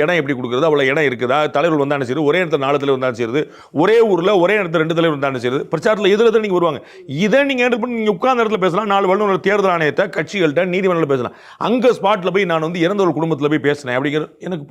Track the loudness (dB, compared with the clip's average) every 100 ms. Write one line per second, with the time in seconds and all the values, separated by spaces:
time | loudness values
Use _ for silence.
0 | 2 0 -2 -4 -4 0 2 2 0 0
1 | 0 0 0 0 0 0 0 0 0 -2
2 | -2 -2 0 0 0 -2 0 -2 0 0
3 | -2 -4 -2 -2 -4 -8 -8 0 2 4
4 | 4 2 2 2 2 2 0 0 0 0
5 | 0 0 -2 -2 -2 -2 -4 -2 0 2
6 | 2 4 4 2 2 0 0 -2 -10 -20
7 | -10 -2 0 2 2 0 0 0 -4 -2
8 | -2 0 0 0 0 0 0 0 0 0
9 | 2 2 0 0 0 2 2 2 0 0
10 | -2 -2 -6 0 0 0 -2 0 0 0
11 | 0 0 -2 -8 -18 -6 -2 2 2 2
12 | 0 0 0 -2 0 -2 -2 -2 0 2
13 | 0 0 -2 0 0 0 0 -2 -2 -4
14 | -2 -4 -6 -10 -10 -10 -6